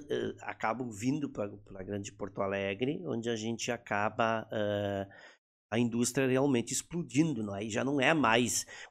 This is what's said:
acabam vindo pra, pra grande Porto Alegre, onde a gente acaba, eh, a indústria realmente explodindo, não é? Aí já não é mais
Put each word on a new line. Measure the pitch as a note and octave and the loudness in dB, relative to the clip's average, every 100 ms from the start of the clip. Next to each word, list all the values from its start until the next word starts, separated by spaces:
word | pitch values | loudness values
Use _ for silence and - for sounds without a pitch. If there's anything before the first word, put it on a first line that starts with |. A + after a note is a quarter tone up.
| D3 B2 A2 - | 2 -2 -2 -6
acabam | - - A2 A2+ B2 | -10 -4 -2 -2 -6
vindo | G2+ B2 D3+ C#3 | -4 -2 -2 -4
pra, | A2+ G#2 | -4 -6
pra | G2+ - G2 | -8 -16 -14
grande | F#2+ G2+ G2 | -6 -6 -6
Porto | - G2+ G2+ | -10 -10 -4
Alegre, | G2 G2 G2 G2 B2+ D#3+ E3 | -2 0 -2 0 -2 -2 -4
onde | A#2 A2+ | -4 -2
a | A#2 | -2
gente | A2 A2+ - | -2 -4 -4
acaba, | A#2 - G2+ G#2+ A2 A2+ A2+ G#2+ | -4 -2 0 0 2 2 2 -2
eh, | A2+ G#2 G#2 G2+ G2 G2 - - - _ _ _ | -2 0 0 0 -2 -4 -10 -20 -20 _ _ _
a | A2 | 0
indústria | A#2+ A#2 A#2+ - C3+ | 0 2 0 2 2
realmente | C3 C#3+ B2 A2+ | 4 4 2 2
explodindo, | - - E3+ C#3 A#2+ E3 A#2+ | -4 -4 -6 -2 2 2 2
não | G#2+ | -4
é? | G2 | -4
Aí | A2 | -4
já | G#2+ | -2
não | B2 C#3+ | 0 4
é | C3 | 4
mais | D#3+ A#2+ A2+ A#2+ - - - - | 6 6 6 6 0 -4 -12 -18